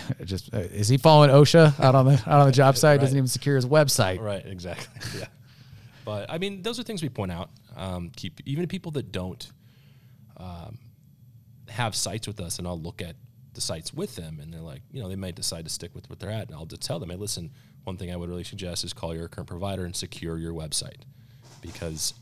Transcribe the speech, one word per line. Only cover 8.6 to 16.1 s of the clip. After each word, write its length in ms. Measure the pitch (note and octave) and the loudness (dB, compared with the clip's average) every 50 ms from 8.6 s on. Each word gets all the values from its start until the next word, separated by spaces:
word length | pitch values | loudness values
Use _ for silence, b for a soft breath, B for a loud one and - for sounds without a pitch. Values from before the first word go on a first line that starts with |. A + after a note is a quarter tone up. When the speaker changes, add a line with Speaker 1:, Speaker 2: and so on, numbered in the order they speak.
| F3 E3 | -4 -6
Speaker 2:
people 240 | F#3+ F#3+ - E3+ D3+ | -6 -8 -10 -8 -8
that 180 | C#3+ - G2 F#2+ | -8 -8 -8 -8
don't, 360 | F#2+ F2+ F#2 F2+ - - - - b b b b b b b b b b b b b b b _ - | -8 -8 -8 -10 -12 -16 -20 -20 b b b b b b b b b b b b b b b _ -18
um, 400 | F2+ F#2 F2 E2+ E2+ - A2 - _ - _ _ _ _ _ _ _ - - - _ _ - - - - | -16 -16 -14 -14 -16 -16 -18 -18 _ -20 _ _ _ _ _ _ _ -20 -20 -20 _ _ -20 -20 -20 -12
have 260 | - A#2+ B2 A2 F#2+ | -8 -6 -6 -4 -4
sites 320 | - - - F2+ A2+ - - | -4 -4 -4 -6 -6 -8 -8
with 120 | G2+ - | -10 -10
us, 180 | F2+ E2 - - | -10 -10 -10 -8
and 80 | F2 F2 | -8 -8
I'll 120 | F2+ E2+ | -8 -8
look 220 | D#2 D#2+ - - | -10 -10 -10 -12
at 140 | F2+ E2+ D#2+ - - - _ _ - - - | -12 -14 -14 -18 -20 -20 _ _ -20 -20 -14
the 80 | - | -10
sites 320 | - - F3+ E3 D#3 - - | -8 -8 -8 -10 -10 -12 -10
with 220 | C#3+ G3 G3+ - | -10 -10 -10 -10
them, 240 | - E2+ - - D3+ | -12 -14 -14 -14 -14
and 120 | D3 E2 E2+ | -14 -16 -16
they're 60 | E2 | -14
like, 200 | D#2+ E2 C#2 - - _ | -14 -16 -16 -18 -18 _
you 100 | - C3+ | -14 -12
know, 60 | G#2+ F#2 | -10 -10
they 80 | F#2+ | -8
might 200 | F#2+ F#2+ F#2 F2 | -8 -8 -10 -8
decide 280 | - - - - E2+ E2 | -8 -8 -8 -8 -8 -10
to 60 | D#2 | -10
stick 260 | - - - F2 - | -10 -12 -12 -14 -16
with 140 | F2 - | -18 -18
what 100 | - | -18